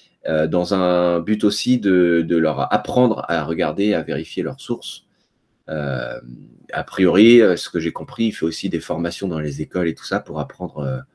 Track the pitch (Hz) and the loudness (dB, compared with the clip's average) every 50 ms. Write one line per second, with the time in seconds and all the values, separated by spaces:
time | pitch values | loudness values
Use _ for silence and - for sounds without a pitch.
0 | _ _ _ _ - - 80 78 78 80 87 90 90 87 98 95 92 90 90 87 | _ _ _ _ -6 -2 0 0 0 0 0 0 0 0 0 0 2 2 2 2
1 | 87 87 87 85 80 95 107 107 110 104 101 - - 123 127 120 104 98 92 90 | 2 2 0 0 0 -2 -2 2 2 0 0 0 0 0 0 2 2 2 4 4
2 | 87 87 85 85 82 80 85 82 80 78 73 69 67 - - - - - - 127 | 4 4 4 2 2 2 0 2 2 0 0 -2 -2 -2 -2 -2 -2 0 2 4
3 | 127 117 107 - - - 85 80 73 78 82 85 85 76 78 95 101 107 98 82 | 4 4 2 0 -4 -4 -2 -2 -2 -2 -2 -2 -2 -2 0 0 0 2 2 0
4 | 78 80 73 71 80 - - 92 82 76 69 - - - 120 - - - - - | -2 -4 -6 -6 -6 -8 -6 -6 -6 -6 -6 -8 -8 -8 -8 -8 -8 -14 -16 -16
5 | _ _ _ _ _ _ _ _ _ _ _ _ _ 76 78 76 71 69 65 62 | _ _ _ _ _ _ _ _ _ _ _ _ _ -8 -6 -6 -4 -4 -4 -4
6 | 60 60 60 60 60 62 62 53 50 57 - _ _ - - - - - - 95 | -6 -8 -10 -12 -12 -14 -18 -18 -18 -20 -20 _ _ -10 -8 -8 -8 -6 0 2
7 | 95 87 82 98 110 117 120 120 110 95 87 85 - - - 85 80 82 - - | 4 4 6 8 8 8 10 8 8 6 4 2 -2 -6 -4 -4 -4 -4 -6 -6
8 | 80 - - - 113 110 - - 80 82 80 - - 95 90 80 - - 82 82 | -12 -12 -6 -4 -4 -4 -4 -2 -4 -4 -4 -4 -6 -4 -4 -4 -4 -4 -4 -4
9 | 85 85 - - 98 92 85 78 76 73 69 73 78 - - 92 87 82 80 - | -4 -4 -6 -6 -6 -4 -4 -4 -4 -6 -6 -6 -8 -6 -4 -2 -2 -2 -4 -6
10 | - - 95 101 - - 78 76 71 69 - - 90 - - 76 71 67 65 65 | -6 -4 -4 -4 -4 -6 -8 -8 -8 -8 -8 -10 -10 -10 -8 -6 -6 -6 -6 -6
11 | 65 _ | -10 _